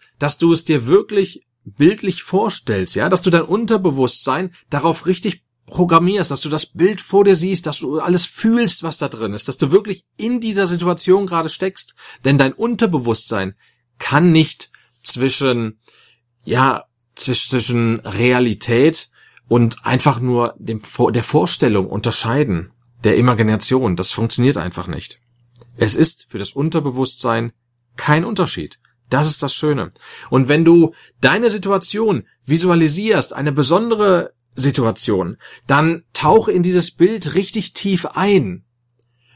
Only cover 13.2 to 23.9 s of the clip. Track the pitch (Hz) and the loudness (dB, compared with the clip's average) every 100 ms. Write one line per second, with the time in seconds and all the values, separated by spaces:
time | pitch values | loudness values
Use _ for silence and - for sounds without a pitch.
13.2 | - 107 95 - _ _ _ - - 143 | -4 -6 -6 -10 _ _ _ -12 0 4
14.2 | 175 160 156 - - _ _ _ - 123 | 6 4 2 -4 -20 _ _ _ -2 0
15.2 | 131 - 139 120 110 - _ _ _ _ | 0 0 0 0 -4 -10 _ _ _ _
16.2 | _ _ - 120 131 113 - _ _ - | _ _ -4 2 2 0 -8 _ _ -6
17.2 | - 120 - 127 120 120 117 113 104 98 | -2 -2 -2 -2 -2 0 0 -2 -4 0
18.2 | 123 123 123 104 - 117 147 - - _ | 2 4 2 -2 0 2 2 0 -10 _
19.2 | _ _ - 123 117 - - 127 147 120 | _ _ 0 2 2 -2 -2 0 0 0
20.2 | 127 120 120 - 107 110 - - 123 117 | 0 0 -2 -6 -10 -10 -8 0 0 0
21.2 | - 151 180 - 131 104 92 110 117 - | 0 0 0 0 0 0 -2 -4 -2 -2
22.2 | 113 135 135 85 90 _ _ _ 107 - | -2 -2 0 -2 -6 _ _ _ 0 2
23.2 | 123 113 107 107 - 131 117 | 2 2 2 2 0 0 0